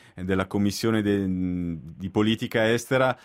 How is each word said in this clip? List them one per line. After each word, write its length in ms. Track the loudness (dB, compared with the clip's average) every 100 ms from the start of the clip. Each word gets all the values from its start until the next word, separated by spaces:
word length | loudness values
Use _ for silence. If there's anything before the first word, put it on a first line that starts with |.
| -20 -10
della 320 | -2 0 0
commissione 560 | 0 0 2 0 2
de-, 200 | 2 2 0
di 800 | -2 -2 -2 -4 -6 -12 -12 -4
politica 640 | 0 2 0 -2 0 2
estera, 440 | 2 0 2 2 0